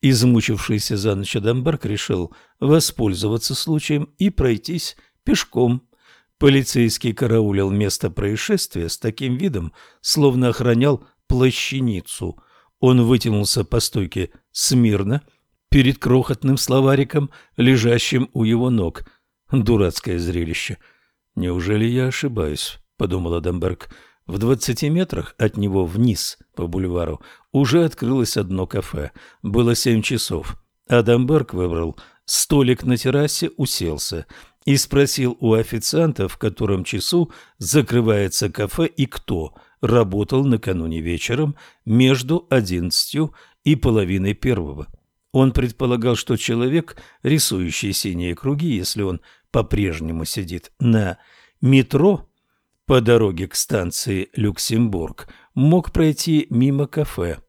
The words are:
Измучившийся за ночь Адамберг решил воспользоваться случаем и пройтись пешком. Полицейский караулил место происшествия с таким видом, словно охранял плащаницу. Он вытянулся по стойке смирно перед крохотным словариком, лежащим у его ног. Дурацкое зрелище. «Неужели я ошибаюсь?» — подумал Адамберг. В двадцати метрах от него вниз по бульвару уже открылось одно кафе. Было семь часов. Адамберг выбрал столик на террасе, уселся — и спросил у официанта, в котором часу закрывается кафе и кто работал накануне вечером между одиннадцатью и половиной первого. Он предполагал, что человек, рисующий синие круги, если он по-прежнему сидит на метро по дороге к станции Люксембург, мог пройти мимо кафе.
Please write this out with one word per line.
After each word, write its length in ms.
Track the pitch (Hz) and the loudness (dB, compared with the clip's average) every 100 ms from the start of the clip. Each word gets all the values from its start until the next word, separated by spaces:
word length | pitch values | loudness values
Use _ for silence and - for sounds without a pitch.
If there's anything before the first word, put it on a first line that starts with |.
Измучившийся 920 | 139 127 123 120 - 101 - 107 - 107 | 4 4 4 4 2 -4 -2 -4 -2 -2
за 180 | 104 | -2
ночь 220 | 98 98 120 | -2 -2 -2
Адамберг 480 | 104 120 131 156 | 0 0 -2 -4
решил 500 | - 101 - 98 85 - _ _ | -4 -6 -4 -4 -4 -10 _ _
воспользоваться 960 | 135 160 - - 110 92 104 113 - | 2 2 2 -2 -2 0 -2 -2 -4
случаем 560 | 131 - 156 - 147 156 _ | -6 -2 -4 0 -4 -4 _
и 120 | 196 | -2
пройтись 680 | - 135 110 - 170 - - _ _ | 2 0 0 -4 -8 -8 -14 _ _
пешком. 640 | - - - 127 123 127 _ _ _ _ _ _ | -2 -2 0 0 0 0 _ _ _ _ _ _
Полицейский 760 | 143 139 127 131 117 - 120 | 4 4 2 0 0 0 -4
караулил 580 | 107 123 113 107 98 98 | -2 0 2 2 0 0
место 400 | 101 104 - - | 0 -2 -2 -4
происшествия 760 | 85 101 110 - 202 - - 82 | -2 -4 -4 -2 -2 -2 -6 -6
с 80 | - | -4
таким 400 | 113 107 135 127 | -6 -4 -4 -2
видом, 380 | 190 113 85 _ - _ | -2 -4 -8 _ -20 _
словно 480 | - - 143 127 127 | -4 2 4 4 0
охранял 560 | 117 120 117 139 139 - _ _ | 2 2 2 2 0 -4 _ _
плащаницу. 1160 | 127 131 117 - 131 127 98 - - 90 - _ _ _ _ | 2 4 2 -4 -2 -2 -4 -8 -10 -10 -10 _ _ _ _
Он 220 | 127 127 | 4 6
вытянулся 600 | 117 123 117 107 101 - | 6 4 2 0 0 -2
по 160 | 101 120 | -2 -2
стойке 520 | - - 92 - 90 - _ | -2 -4 -4 -4 -8 -10 _
смирно 720 | - - 127 120 101 98 139 _ _ _ _ _ | -6 0 4 4 2 0 -4 _ _ _ _ _
перед 300 | 139 127 131 | 4 4 2
крохотным 580 | 127 127 123 127 135 135 | 2 2 2 -2 0 0
словариком, 720 | - 131 135 135 139 151 143 - _ - | 2 2 4 2 2 -2 -4 -10 _ 0
лежащим 720 | 123 131 117 120 - 131 131 | 4 4 4 2 2 0 -2
у 120 | - | 0
его 260 | 110 117 127 | 0 2 2
ног. 340 | 120 85 - - _ _ _ _ | 0 0 -6 -16 _ _ _ _
Дурацкое 680 | - 107 117 95 - - 87 | 0 2 4 2 0 -4 -4
зрелище. 600 | 85 87 82 80 - - _ _ _ _ _ | -2 -4 -4 -6 -6 -10 _ _ _ _ _
«Неужели 500 | - 90 90 87 104 | -6 -4 -2 -2 0
я 220 | 113 123 127 | 0 0 -2
ошибаюсь?» — 720 | 131 143 113 78 73 - - _ _ | -2 -4 -4 -4 -4 -8 -12 _ _
подумал 380 | 101 92 85 | -4 -2 -2
Адамберг. 560 | 85 82 90 92 87 - - _ _ - | -4 -4 -4 -4 -6 -12 -20 _ _ -10
В 120 | 95 | -2
двадцати 500 | 113 131 - 120 151 | 0 0 -2 -2 0
метрах 460 | 165 185 - 78 - | 0 -2 -4 -8 -2
от 180 | 110 107 | -2 0
него 280 | 101 95 | -2 0
вниз 540 | 87 92 123 92 - - _ | 0 2 2 2 -4 -10 _
по 120 | - 85 | -8 -6
бульвару 520 | 90 92 87 82 76 - - _ | -4 -2 -2 -4 -6 -12 -20 _
уже 320 | 135 135 156 | 0 2 4
открылось 520 | 165 - 117 131 113 - | 2 -2 -2 0 0 -2
одно 300 | 90 95 92 | -4 -4 -4
кафе. 440 | 104 - 76 73 - - _ | -6 -6 -8 -10 -12 -20 _
Было 320 | - 107 117 | -4 0 2
семь 280 | 117 131 113 | 2 2 0
часов. 540 | 104 123 - 85 - - _ _ _ | 0 -4 -4 -6 -8 -12 _ _ _
Адамберг 640 | 120 110 120 127 156 131 | 2 4 2 2 0 0
выбрал 460 | 92 90 85 82 - - _ - | -4 -2 -2 -4 -8 -18 _ -6
столик 580 | - - 147 127 123 | -4 0 2 4 2
на 120 | - 123 | 0 0
террасе, 540 | 131 143 147 - 160 - | 0 0 0 -2 -6 -4
уселся — 720 | 135 - 87 76 - 82 - - - _ | -4 -2 -4 -4 -6 -8 -12 -20 -20 _
и 120 | - 139 | 0 0
спросил 600 | - 139 143 - 127 120 | 2 2 2 2 -4 -2
у 140 | 117 | 2
официанта, 720 | 113 113 117 - 151 165 135 98 | 2 0 -4 -2 0 0 0 -4
в 100 | - | -4
котором 460 | 113 92 107 95 | -6 -4 -2 -2
часу 480 | 90 107 - 175 165 - - _ | -2 -6 0 0 0 -4 -20 _
закрывается 920 | 82 143 120 120 113 104 98 - - | 0 0 2 0 2 2 0 -2 -4
кафе 360 | - 104 - 165 | -4 -6 -2 -4
и 200 | - 135 | -2 -6
кто 480 | - - 87 78 - _ _ | -6 -8 -6 -6 -12 _ _
работал 640 | 127 120 104 98 104 131 | 2 2 2 0 -2 0
накануне 560 | 139 117 104 92 82 80 | 2 0 -2 -4 -4 -6
вечером 560 | 80 85 - 123 151 147 - _ | -4 -6 -4 -2 -2 -4 -14 _
между 640 | - 110 131 131 127 165 - | 0 4 4 4 0 -4 0
одиннадцатью 840 | 135 98 90 87 - - 139 156 - _ _ | 0 0 -2 -2 -2 -2 -2 -4 -6 _ _
и 100 | - | 0
половиной 600 | 147 131 110 92 95 95 | 2 2 0 0 0 -2
первого. 520 | 107 127 113 78 71 73 - _ _ _ | -2 -2 -2 -4 -10 -14 -16 _ _ _
Он 200 | 131 131 | 2 4
предполагал, 640 | 120 120 107 127 123 117 | 2 -2 -2 -2 0 0
что 220 | 117 - 117 | 0 -2 -4
человек, 600 | - 117 127 156 165 - - _ | -2 -2 0 0 -4 -14 -20 _
рисующий 680 | 120 156 - 95 90 - 101 | 0 0 0 -2 -4 -4 -4
синие 440 | 98 104 87 87 87 | -4 -4 -4 -4 -4
круги, 320 | 135 143 165 113 | -4 -2 -2 -2
если 260 | 90 - | -4 -4
он 200 | 98 85 _ _ _ | -4 -4 _ _ _
по-прежнему 720 | - 107 107 98 80 80 82 | -2 0 0 -2 -2 -6 -6
сидит 480 | 78 - 92 87 - _ | -6 -8 -8 -10 -12 _
на 400 | 123 113 101 85 _ _ _ _ | 2 2 2 -6 _ _ _ _
метро 680 | - 135 120 139 175 190 - _ _ _ _ _ - | 4 4 4 2 2 2 -4 _ _ _ _ _ 2
по 140 | 131 | 2
дороге 460 | 113 117 107 85 92 | 6 4 4 0 -6
к 80 | |
станции 760 | - - 113 87 - - 95 95 | -4 -2 0 -2 -4 -4 -2 -4
Люксембург, 920 | - 104 90 - 113 117 95 80 - - - _ | -2 -2 -2 -2 0 0 0 -6 -10 -20 -20 _
мог 380 | - 139 180 170 | 0 4 4 2
пройти 560 | - 160 147 - 156 - | 2 2 2 0 0 0
мимо 380 | 113 131 139 143 | 0 2 0 -2
кафе. 500 | - 147 - 87 76 | -4 -4 -4 -6 -6